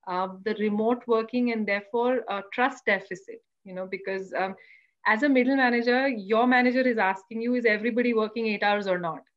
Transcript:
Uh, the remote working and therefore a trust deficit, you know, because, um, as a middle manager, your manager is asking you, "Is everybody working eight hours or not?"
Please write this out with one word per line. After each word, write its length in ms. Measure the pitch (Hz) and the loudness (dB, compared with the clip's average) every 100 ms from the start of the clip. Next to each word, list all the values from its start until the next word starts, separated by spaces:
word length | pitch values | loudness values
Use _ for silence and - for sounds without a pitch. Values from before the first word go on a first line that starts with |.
| - | -6
Uh, 220 | 180 190 190 | -4 -4 -6
the 120 | 202 214 | -6 -2
remote 480 | 214 208 220 247 - | -2 0 0 0 2
working 460 | 226 226 247 240 | 0 0 -2 0
and 160 | 226 202 | 0 -2
therefore 540 | 202 202 240 240 254 - | -2 -2 -2 0 0 -2
a 120 | 196 196 | -8 -8
trust 320 | - 262 269 - | -2 -2 0 -2
deficit, 560 | 196 - 185 - 151 _ _ | -2 -2 -14 -14 -20 _ _
you 120 | 196 185 | -16 -12
know, 100 | 185 | -8
because, 480 | 190 190 190 190 | -8 -6 -8 -6
um, 220 | 170 190 196 - - _ _ - | -4 -4 -6 -18 -20 _ _ 0
as 160 | 220 | 2
a 80 | 294 | 4
middle 260 | 262 254 269 | 4 4 4
manager, 520 | 247 240 233 247 277 | 2 2 2 2 0
your 400 | 226 190 220 247 | -4 0 2 4
manager 340 | 254 247 254 | 4 4 2
is 160 | 254 220 | 2 2
asking 440 | 214 220 _ 226 | 0 0 _ -6
you, 120 | 233 | -2
"Is 120 | 247 233 | 2 2
everybody 480 | 214 220 233 247 226 | 2 0 0 0 2
working 320 | 214 233 220 | 0 -2 -4
eight 160 | 202 | 0
hours 240 | 208 208 196 | 0 0 0
or 100 | 180 | -2
not?" 240 | 170 160 _ | -2 -8 _